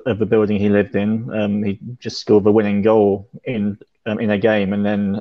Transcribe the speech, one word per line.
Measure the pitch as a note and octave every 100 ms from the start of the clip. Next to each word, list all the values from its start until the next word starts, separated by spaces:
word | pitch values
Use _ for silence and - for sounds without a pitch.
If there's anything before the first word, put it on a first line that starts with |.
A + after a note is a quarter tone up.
| B2+
of | G#2
the | G2+
building | A2+ G#2 G#2
he | G#2
lived | G2+ G2+ G2+
in. | G#2 A2+ B2+
Um, | G#2+ G#2 G#2
he | G#2 G2 A#2 A#2+
just | A2 -
scored | - G#2+ G#2
the |
winning | A2 G#2 G2+
goal | G#2+ A2 G2+ G2 G2 -
in, | C#3 A#2 G#2 G2+ - _ A2+
um, | G#2+
in | A2
a | G2+
game, | A2 G#2+ F#2+
and | G2+ G#2
then | G#2 G2+ G2